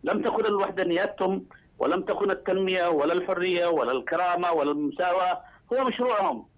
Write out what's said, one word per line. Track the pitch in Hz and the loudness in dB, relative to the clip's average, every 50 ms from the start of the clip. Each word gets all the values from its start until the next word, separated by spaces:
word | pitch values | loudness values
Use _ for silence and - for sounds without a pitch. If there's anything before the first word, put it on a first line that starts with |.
| - | 0
لم | 156 202 214 | 0 0 2
تكن | 156 233 - 226 214 | 2 0 0 2 0
الوحدة | 214 208 196 196 196 190 190 185 | 2 2 2 0 -2 0 -2 0
نيتهم، | 175 170 175 202 - - - 190 190 196 190 190 - - - _ _ _ - | 0 2 0 0 -2 -2 -2 -2 0 0 -2 -4 -10 -20 -20 _ _ _ -2
ولم | - 135 170 185 | 0 0 0 0
تكن | - - 190 - 202 196 | 0 -2 -2 0 0 0
التنمية | 185 - - 196 185 190 190 185 185 185 170 170 | -2 -2 -2 -2 0 0 0 0 0 0 2 2
ولا | 165 147 143 160 | 2 2 2 2
الحرية | 175 185 180 190 185 175 180 185 180 175 175 | 0 0 0 -2 -2 -2 0 0 0 2 2
ولا | 170 165 151 120 120 | 2 2 2 2 0
الكرامة | 131 131 120 - 160 165 180 180 175 175 175 175 | 0 -2 -2 -2 -2 0 0 0 0 0 0 0
ولا | 170 156 143 147 | 0 2 0 0
المساواة | 151 147 147 143 - - - 180 175 185 - - 175 - - - - - _ - | 0 0 -2 -4 -2 0 0 2 2 2 2 0 -2 -4 -6 -16 -20 -20 _ -4
هو | 233 262 262 | -2 0 0
مشروعهم. | 240 - - 247 254 226 208 196 170 135 110 - _ _ | 0 0 0 -2 0 0 2 0 0 -2 -4 -10 _ _